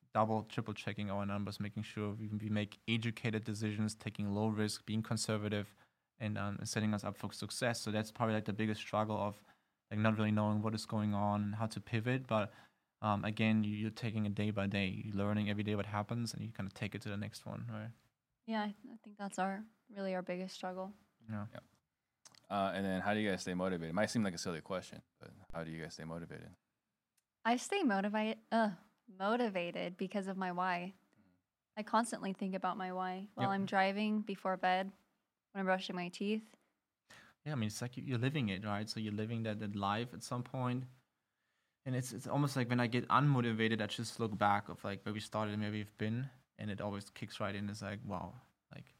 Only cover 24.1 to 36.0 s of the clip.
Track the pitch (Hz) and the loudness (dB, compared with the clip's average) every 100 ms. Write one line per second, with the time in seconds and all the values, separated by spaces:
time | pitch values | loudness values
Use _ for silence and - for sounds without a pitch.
24.1 | 120 101 85 95 80 - 95 - 76 _ | 2 0 -2 -4 -4 -4 -6 -6 -16 _
25.1 | _ - 98 - 82 80 80 78 - 80 | _ -20 -18 -10 -6 -6 -6 -8 -10 -8
26.1 | 85 82 78 85 - _ _ _ _ _ | -8 -8 -12 -14 -20 _ _ _ _ _
27.1 | _ _ _ 226 247 - 403 285 196 202 | _ _ _ 0 0 2 2 4 4 2
28.1 | 214 220 220 - 226 214 175 - _ - | 2 0 -2 0 2 2 0 -14 _ -20
29.1 | 190 196 240 233 190 175 180 180 185 190 | -2 2 4 2 2 -2 -2 -4 -2 -2
30.1 | 202 190 190 185 180 185 175 185 - _ | -2 -2 -2 -2 0 0 0 -2 -10 _
31.1 | _ _ _ _ _ _ 214 214 220 226 | _ _ _ _ _ _ -10 2 2 2
32.1 | - 190 185 190 185 185 185 185 185 185 | -2 -4 -2 -2 0 0 0 -2 -2 -2
33.1 | 185 202 - 196 196 190 196 190 196 214 | -4 -8 0 2 2 4 6 6 4 2
34.1 | 214 208 190 190 185 185 185 196 - _ | 2 0 -2 0 2 4 4 2 -6 _
35.1 | _ _ _ _ 196 190 185 - 180 | _ _ _ _ 0 4 4 2 -4